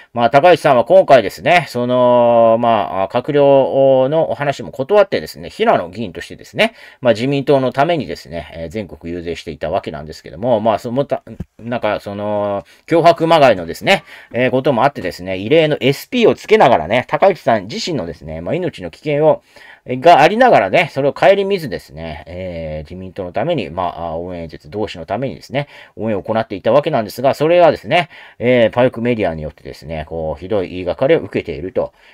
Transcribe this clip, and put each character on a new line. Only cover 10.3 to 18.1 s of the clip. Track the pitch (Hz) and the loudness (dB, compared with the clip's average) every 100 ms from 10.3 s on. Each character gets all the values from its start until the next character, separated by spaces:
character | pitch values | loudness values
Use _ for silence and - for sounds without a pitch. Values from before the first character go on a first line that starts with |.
ど | 71 | -8
も、 | 120 110 | -2 0
ま | 113 | 2
あ、 | 101 | -2
そ | 123 | -2
の、 | 123 | -4
た-、 | 143 - - 113 - _ | -4 -6 -8 -16 -16 _
な | 113 120 | -10 -4
ん | |
か、 | 107 98 | -2 -4
そ | 104 | -6
の、 | 101 104 104 104 101 - _ - | -8 -6 -4 -4 -6 -8 _ 0
脅 | 165 165 | 2 4
迫 | 165 165 | 2 2
ま | 165 | 4
が | 135 | 4
い | 95 | 4
の | 82 | -2
で | |
す | 85 | -6
ね、 | 131 190 - - - | -2 -2 -2 -20 -10
え | 113 127 | -4 -2
ー、 | |
こ | 127 | 0
と | 147 | 0
も | 117 | 2
あ | 135 | 0
っ | |
て | 127 | 0
で | 87 | -8
す | - | -8
ね、 | 90 95 | -8 -6
異 | 104 | 0
例 | 160 156 | 2 2
の | 143 | 0
エ | 131 | 0
ス | 139 - | -2 -4
ピ | 247 202 | 2 2
ー | |
を | |
つ | 120 - | 2 2
け | 220 | 4
な | 143 | 6
が | 98 | 4
ら | 78 | 2
ね、 | 120 - | -2 -2
高 | 151 196 | 0 2
市 | 165 | 2
さ | - 113 | 0 -2
ん | 98 | -2
自 | 202 185 | -8 -6
身 | 143 | -6
の | |
で | 85 | -8